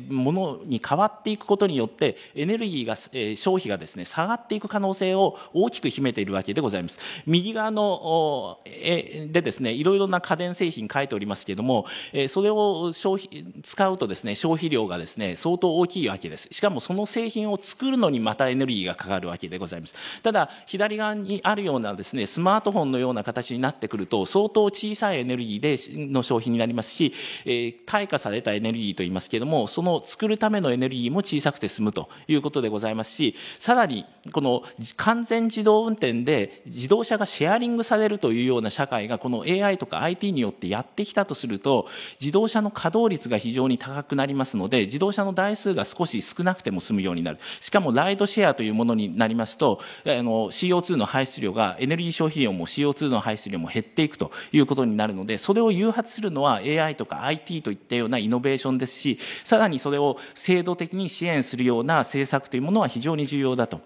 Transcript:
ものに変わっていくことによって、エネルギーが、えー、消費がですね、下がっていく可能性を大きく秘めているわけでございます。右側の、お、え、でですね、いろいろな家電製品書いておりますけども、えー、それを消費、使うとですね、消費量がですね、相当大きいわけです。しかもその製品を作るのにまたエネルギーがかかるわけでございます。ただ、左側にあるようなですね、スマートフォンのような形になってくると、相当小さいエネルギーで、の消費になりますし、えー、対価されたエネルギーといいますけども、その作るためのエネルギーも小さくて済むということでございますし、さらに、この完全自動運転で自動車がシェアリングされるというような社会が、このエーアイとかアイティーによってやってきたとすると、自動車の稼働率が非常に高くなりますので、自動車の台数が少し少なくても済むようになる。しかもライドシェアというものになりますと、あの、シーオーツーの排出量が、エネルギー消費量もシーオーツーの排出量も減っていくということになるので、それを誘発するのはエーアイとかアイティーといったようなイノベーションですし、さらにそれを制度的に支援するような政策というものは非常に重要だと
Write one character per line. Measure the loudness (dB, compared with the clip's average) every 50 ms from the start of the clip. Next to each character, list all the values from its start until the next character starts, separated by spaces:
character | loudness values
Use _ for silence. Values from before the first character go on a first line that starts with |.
| -8
も | -4 -2 0 2 2
の | 2 2 0 -2 -4 -8 -4
に | -4 -4 -4 0
変 | 0 2
わ | 2 2
っ | 2 0 -4
て | -4 -4
い | -4
く | -4 0
こ | 0 2
と | 4 4
に | 2 2
よ | 2 0
っ | -2
て、 | 0 0 0 0 0 -2 -10 -12 -6
エ | -4 -2
ネ | 0 0
ル | 0 -2
ギ | -2 -4 -4 -4
ー |
が、 | -4 -4 -6 -8 -8
え | -6 -4 -4 -2 -4
ー、 |
消 | 0 2 2 2
費 | 2 2
が | 0 -2
で | -2 -4
す | -10 -12
ね、 | -10 -10
下 | -6 -2 -2 0
が | 0 -2
っ | -4 -2
て | -4 -4
い | -4
く | -4 -2
可 | -2 0
能 | 0 0 0
性 | 0 0 2 4
を | 4 4 4 4 -2 -10 -2 2
大 | 2 4 4
き | 2 -2
く | -4 -4
秘 | -2 0
め | 0 0 0
て | 0
い | -2
る | 0
わ | -2 -2 -2
け | 0 0
で | 0
ご | 0 0
ざ | 0 -2
い | -4
ま |
す。 | -6 -8 -12 -12 -12 -12 -8 0
右 | 2 2 2 2 0 -2
側 | -2 -2 0
の、 | 0 0 0 0
お、 | 0 -2 0 0 2 2 2 2 0 -2 -4 -8 -10 -14 _
え、 | -18 -14 -4 -2 0 0 0 -2 -6 -10 -10 -8 0
で | 0 0
で | 0 0
す | -2 -2
ね、 | -2 -2 0
い | 2 2
ろ | 2 4
い | 4
ろ | 2
な | 2 0 -2
家 | 0 0 -2
電 | -2 -2 -4 -2
製 | 0 -2 -2
品 | -2 -4 -8
書 | -2 -2 -2 0
い | 0
て | -2
お | -4
り | -2
ま | -4 -4
す | -6 -4
け | -6 -4
ど | -2 0
も、 | 2 2 2 0 -2 -8 -12 -12 -6 -2
え | -2 -2
ー、 | 0
そ | 0 2
れ | 2 2
を | 2 4 2 2 2 0 -2 -4 -6
消 | -2 0 0 0 0
費、 | -4 -8 -14 -16 -16 -16 -16 -14
使 | -10 -8 0 2 2 2
う | 2
と | 0 -2
で | -2 -2
す | -4 -4
ね、 | -4 -2
消 | 0 0 0 2
費 | 2 0 0
量 | 2 0 0
が | 0 -4
で | -6 -8
す | -8 -6
ね、 | -4 -4 -4 -4
相 | -2 0 0 0
当 | 2 2 2 4
大 | 2 2
き | 0 0 -2 -2
い |
わ | -2 -2
け | -4 -8 -10
で | -10
す。 | -10 -10 -8
し | -4 0
か | 0 0
も | 0 -2
そ | -4 -4 -4
の | -4 -4
製 | -2 -2 -4 -4 -2
品 | -4 -4 -2 -2
を | -4 -4
作 | -4 -8 -6 -4 -2 0
る | 2
の | 2 4 2
に | 2 2
ま | 0 0 2
た | 2 2 2
エ | 2
ネ | 0 0
ル | 0
ギ | 0 -2 -2
ー |
が | -4 -4
か | -6 -4 -4
か | -4 -2
る | -2
わ | -6 -8
け | -8 -10 -10
で | -8
ご | -8 -8
ざ | -8 -8
い | -10
ま | -12
す。 | -14 -16 -14 -14 -14 -14 -2 -2
た | 2
だ、 | 2 2 0 0 -4 -12 -12
左 | -8 -2 -2 -2 -2 0
側 | -2 -4 -4 -4
に | -4 -4 -4 -4 0 0
あ | 0 0
る | 2 0
よ | 0 0
う | 0
な | -2 -2 -6
で | -6 -8
す | -6 -4
ね、 | -4 -4
ス | -2 -2 0
マ | 2 4 4 4
ー |
ト | 2 2
フ | 2 2
ォ | 2
ン | 2 2
の | 2
よ | 0 0
う | 0
な | -2 -4
形 | -4 -4 -4 -4 -4 -4
に | -2
な | 0 -2
っ | -2
て | -2 -6 -6
く | -4
る | -4 -2
と、 | 0 0 0 0
相 | 2 2 2 2
当 | 4 4 4 4
小 | 4 2 -2 -4 -4 -2
さ | 0 0 0 0
い | 0
エ | 0
ネ | -2 -2
ル | -2 -2
ギ | -4 -4
ー | 0
で、 | 2 2 0 0 -2 -8 -8
の | -8 -6 0 0 0 2
消 | 2 2 2
費 | 2 2
に | 2
な | 2 2
り | 2 0
ま | -2 -4
す | -4
し、 | 0 2 2 2 2 -4 -10 -10 -12 -8 -4
え | -2
ー、 | 0 0 0 -4 -6 -8 -4
対 | -2 0 0 0
価 | 0 -2 -2
さ | -2 -2
れ | -4 -2
た | 0 0 0
エ | 0
ネ | 0 0
ル | 0
ギ | 0 -2 -2
ー | -2
と | -2 -2
い |
い | -2
ま | -2 -4
す | -2 -2
け | -2 -2
ど | 0
も、 | 0 0 0 0
そ | 0 -2 0
の | 2 2 0 0 -2
作 | -4 -4 -2 0
る | 0 2
た | 2 2 2
め | 2 2
の | 2 2
エ | 2
ネ | 2 0
ル | 0 0
ギ | -2 -2
ー | 0
も | 0 0
小 | 0 0 -2 0
さ | 2 0
く | 0 0
て | -4
済 | -6 -2 0
む | 0 0
と | 0 -2 -6 -8 -12 -14 -2
い | 0 0
う | 2
こ | 2 0
と | -2 0
で | 0 0
ご | -2 -2
ざ | -2 -2
い | -2
ま | -4 -6
す | -6
し、 | -2 0 0 0 0 -4 -10 -16 -14 -4
さ | 2 4 4
ら | 4 4
に、 | 2 0 -4 -6 -10 -18 _ _ -4
こ | -2 0
の | 2 2 2 2 0 -6 -14 -12 -12 -10 -8
完 | 0 2 2 2 2 0
全 | 0 0 2 2
自 | 0 0 2 4
動 | 6 6 6 4
運 | 2 0
転 | 0 0 0 2 2 2
で | 2 2 2 2 0 -4 -12 -18
自 | -14 -8 -8 2
動 | 2 4 2 4
車 | 2 0
が | 0 0
シ | -2 0 0 2
ェ | 4
ア | 4
リ | 4 2
ン | 0 0
グ | 0 2
さ | 2 2
れ | 4 4 2
る | 2 2
と | 2 2 2
い | 2
う | 2
よ | 2 2
う | 2
な | 0 0
社 | 0 -2 -2
会 | 0 0 -2 -2
が、 | -2 -4
こ | -4 -2 -2
の | -2 -2 0
エ | 0
ー | 0 2 2
ア | 2
イ | 0
と | 0 -4
か | -6 -4 -2
ア | -2 -2
イ | -2
テ | -2 -2
ィ | 0
ー | 0
に | 0
よ | 0 -2
っ | -2
て | -4 -4
や | -4 -2 -4
っ | -4
て | -6 _ -6 -6
き | 0 0
た | 0 0
と | 0 -4
す | -6 -4
る | -4 -6 -2
と、 | 2 4 4 4 4 0 -8 -12 -14 -14 -12 -6
自 | -4 2
動 | 4 4 4
車 | 4 2 0
の | 0 0
稼 | -2 -2 -2 2 4
働 | 4 4 4 2
率 | 0 0 0
が | 0
非 | 0 0 0
常 | 0 2 2
に | 2 2
高 | 0 -2 -6 -8 -8 -6
く | -4 -2
な | -2 0
り | 0 0
ま | -2 -2
す | -2 -2
の | -2 0 2
で、 | 2 2 2
自 | 2 0 0
動 | 0 2
車 | 2 0 0
の | 0 0
台 | 0 0 0 0
数 | -2 0 0 0
が | 0 -2
少 | -2 -2 -2 -2
し | 0 0 -2
少 | -4 -4 -4 0 0
な | 0 0
く | 0
て | -4 -4
も | -4 -4
済 | -2 0 0
む | 0
よ | 0 0 0
う |
に | -2 -2
な | -4
る。 | -6 -8 -10 -14 -12 -10
し | -4 0
か | 2 2
も | 2 4
ラ | 4 4 4 2
イ | 2
ド | 0 0
シ | 0 2 4
ェ | 4 4
ア | 4
と | 2 0
い | 0
う | 2
も | 2 2
の | 4 2
に | 2 0 0 0
な | 0 2
り | 2 2
ま | 0 -2
す | -4 0
と、 | 2 2 2 2 2 -4 -12 -16 -6 -2
あ | 0 0 0
の、 | 2 2 2 2 0 0
シ | -2 -2 2
ー | 2 2
オ | 2
ー | 2
ツ | 2 0
ー |
の | 0 0
排 | 2 2 0 0
出 | 0 -2 -4
量 | -4 -2 2
が、 | 2 2 0 0 -2
エ | -2
ネ | -2 0
ル | -2 -2
ギ | -4
ー |
消 | 0 0 0 0
費 | 2 2 0
量 | 0 0
も | -2 -4
シ | -4 -2 0
ー | 0
オ | 0 2
ー |
ツ | 0 0
ー | 0
の | 2 0
排 | 0 -2 -4
出 | -4 -6 -6
量 | -6 -6
も | -6 -2
減 | -4 -4 -4
っ |
て | -2 0 0 0
い | 0
く | 0
と | -4 -6 -6 -6 -12 -8 2
い | 4 4
う | 4
こ | 4 4
と | 2 2
に | 2 2
な | 2 0
る | 0 -2
の | -4 -4
で、 | -4 -4
そ | -2 0 2 2
れ | 4
を | 4 4
誘 | 4 2 2 2
発 | 0 -2 -4 -6
す | -8 -6
る | -6 -4
の | -2 2
は | 2 2 2 2
エ | 0 0 0
ー | 0 0
ア | 0
イ | -2
と | -4 -6
か | -6 -6 -4 -2
ア | -2
イ | -2 -4
テ | -6 -8 -8
ィ | -6
ー |
と | -4 -6
い | -6
っ |
た | -6 -6 -4 -2
よ | -2 0
う | 0
な | -2
イ | 0 0
ノ | 0 0 0
ベ | 2 0 0
ー |
シ | 0 0
ョ | -2
ン | 0
で | 0 -2
す | -4 -6 -2
し、 | -2 -2 -2 -2 -4 -10 -12 -12 0
さ | 4 4
ら | 6 6
に | 4 2 0
そ | -2 0
れ | 0
を | 2 2 2 2 0 -6 -14 -12
制 | -4 0 2 2 4 2
度 | 0 -2
的 | -2 -4 -6 -4
に | -4 -4 -4
支 | -4 -4 -2
援 | 0 0 0 0
す | -2 -2
る | 0 2
よ | 2 2 2
う | 2
な | 2 2
政 | 2 2 2 0 -2 0 0
策 | 0 -2 -2
と | -2 -4
い | -2
う | 0
も | 2
の | 2 2
は | 2
非 | 2 0 -2
常 | -2 -2 0
に | 0 -2
重 | -2 0 0
要 | 0 2 2
だ | 2 0
と | 0 -2 -8 -10